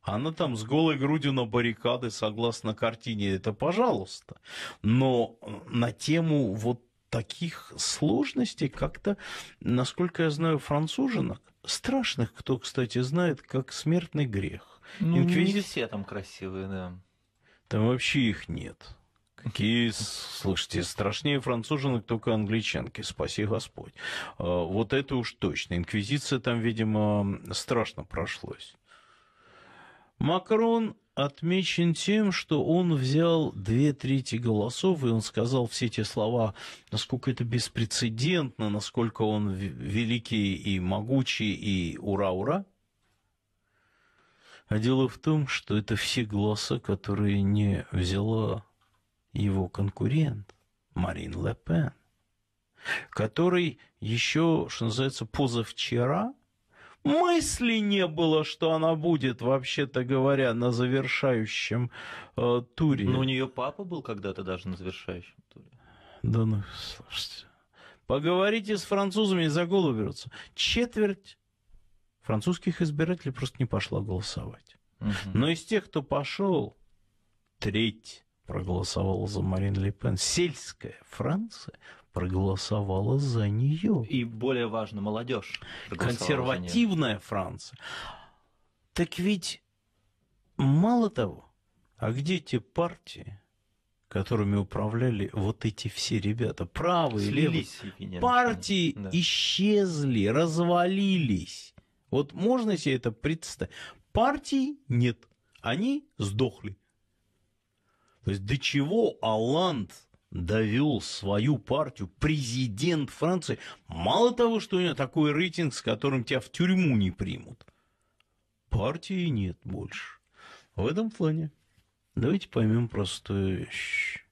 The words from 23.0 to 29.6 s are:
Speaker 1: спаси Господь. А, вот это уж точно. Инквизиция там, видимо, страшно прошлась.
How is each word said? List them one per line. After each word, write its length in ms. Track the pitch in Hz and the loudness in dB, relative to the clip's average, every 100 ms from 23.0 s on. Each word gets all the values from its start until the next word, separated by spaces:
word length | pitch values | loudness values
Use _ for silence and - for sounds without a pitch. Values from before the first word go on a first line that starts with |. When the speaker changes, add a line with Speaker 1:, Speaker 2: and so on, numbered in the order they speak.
Speaker 1:
спаси 440 | - - 76 - 104 | -10 -4 -4 -2 0
Господь. 480 | 107 - - - - - - - - | -2 -4 -14 -16 -12 -8 -8 -10 -4
А, 260 | 87 87 | 0 0
вот 300 | 85 95 107 | 0 0 2
это 220 | 135 139 131 | 0 0 -2
уж 160 | 117 | -2
точно. 420 | - 95 - - 87 | -2 -2 -2 -4 -4
Инквизиция 640 | 87 107 101 143 - 131 | -2 -2 0 -2 0 -2
там, 200 | 117 117 | 0 0
видимо, 760 | 113 110 110 107 104 104 101 95 - | 0 0 0 2 2 2 0 -2 -6
страшно 500 | 90 - 120 110 - | -8 -2 -2 -2 -6
прошлась. 720 | - - 98 - - - - - _ - _ _ _ _ - - | -8 -6 -6 -6 -10 -12 -16 -20 _ -20 _ _ _ _ -20 -20